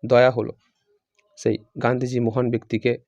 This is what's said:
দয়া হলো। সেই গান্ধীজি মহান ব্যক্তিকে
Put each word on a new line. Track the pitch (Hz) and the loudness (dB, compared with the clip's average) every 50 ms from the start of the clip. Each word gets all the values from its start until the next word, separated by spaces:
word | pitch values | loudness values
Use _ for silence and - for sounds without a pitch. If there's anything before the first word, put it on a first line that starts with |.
| - | 0
দয়া | 123 127 120 123 127 | 4 4 6 6 4
হলো। | 120 117 107 - - _ _ _ _ _ _ _ _ _ _ _ _ _ _ _ _ | 4 0 -6 -6 -8 _ _ _ _ _ _ _ _ _ _ _ _ _ _ _ _
সেই | - - 113 110 - - _ _ 151 120 | -4 -2 -2 -2 -2 -6 _ _ -4 -2
গান্ধীজি | 120 127 127 127 123 127 123 | -2 0 0 -4 -4 -4 -2
মহান | 120 113 110 131 127 123 | -2 -2 0 -2 -2 -2
ব্যক্তিকে | 117 110 - _ - 107 - 123 120 - _ | -2 -4 -6 _ -6 -2 -2 -2 -2 -2 _